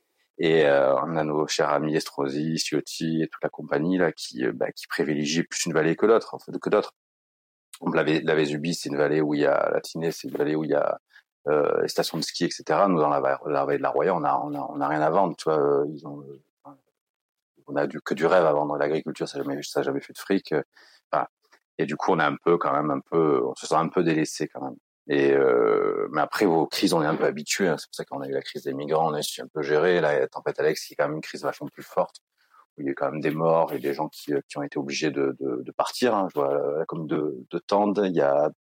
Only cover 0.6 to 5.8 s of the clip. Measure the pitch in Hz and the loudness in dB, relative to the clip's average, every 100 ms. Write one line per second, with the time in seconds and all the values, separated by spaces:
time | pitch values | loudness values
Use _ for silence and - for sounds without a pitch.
0.6 | 73 69 67 67 76 80 76 76 76 - | 6 6 4 2 0 -2 0 0 0 0
1.6 | 76 73 76 78 - - 69 71 78 80 | 2 2 2 -2 -2 -4 -2 -2 -2 -2
2.6 | - 76 - - 82 80 78 - 76 - | -2 -2 -4 -6 -2 -2 -2 -4 -8 -8
3.6 | 78 73 80 92 85 - - 60 62 - | -4 -2 0 2 0 0 -10 -4 -4 -2
4.6 | - - - - 73 73 73 82 - - | -6 -6 -8 -4 -2 -2 0 -2 -2 -4
5.6 | 87 80 | -2 2